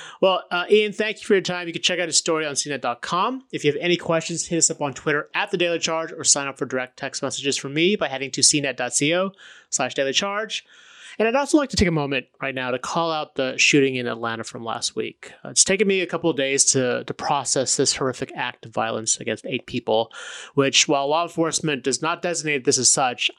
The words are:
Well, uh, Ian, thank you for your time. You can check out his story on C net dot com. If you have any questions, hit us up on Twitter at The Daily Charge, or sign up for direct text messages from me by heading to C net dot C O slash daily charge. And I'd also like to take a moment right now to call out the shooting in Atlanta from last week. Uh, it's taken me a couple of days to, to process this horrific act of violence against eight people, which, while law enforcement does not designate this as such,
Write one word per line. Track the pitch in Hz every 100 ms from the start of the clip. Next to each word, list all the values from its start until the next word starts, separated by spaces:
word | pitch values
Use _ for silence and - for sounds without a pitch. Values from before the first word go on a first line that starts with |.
| - -
Well, | 190 180 -
uh, | 180 175
Ian, | 208 214
thank | 202 214 214
you | -
for |
your | 196
time. | 180 180 170
You |
can | 165
check | - 180
out | 170
his | 143
story | - 160 156
on | 135
C | 143
net | 139
dot | 123 117
com. | - 175 214 262 -
If | 151 147
you |
have | 143
any | 175 170
questions, | - 165 - 165 -
hit | 165
us | -
up | 160
on | 143
Twitter | 127 156 147 151
at | 170 208
The | 185
Daily | 170 165
Charge, | 165 160 165
or | 170
sign | 135 147 139
up | 135
for |
direct | 131 127 127 -
text | 135 -
messages | 135 127 139 131
from | 139
me | 143 175 208
by | 147
heading | 135 135
to | 139
C | 123 151
net | 139 123
dot | 123
C | - 143
O | 170 190 - - - _
slash | - 127
daily | - 135
charge. | 127 202 202 214 - - - - - - -
And | 220
I'd |
also | 262 277 311
like | 269
to | 190
take | 180
a |
moment | 160 139 135 123 -
right | 139
now | 131 127
to | 127
call | - 170 165
out | 156 147 -
the | 131 -
shooting | - 151 135
in | 131 120
Atlanta | 117 117 113
from | 113 120
last | 113 110 -
week. | 117 113 - - -
Uh, | -
it's | 127
taken | - 190 202
me | 190
a | 175
couple | 165 165
of | 139
days | 135 139 -
to, | 135 127 123
to | 123
process | - - 147 127 143 123 -
this | 135 -
horrific | 135 123 131
act | 156 127 - 120
of |
violence | 117 113 113 110 -
against | 117 107 -
eight | 123 -
people, | 127 - 110 113 - - - -
which, | - 139 - -
while | 139 139
law | 156
enforcement | 170 165 160 - 160 139
does | 139 123
not | 156 165
designate | 180 160 151 143 127
this | 131
as | 117
such, | - 131 120 -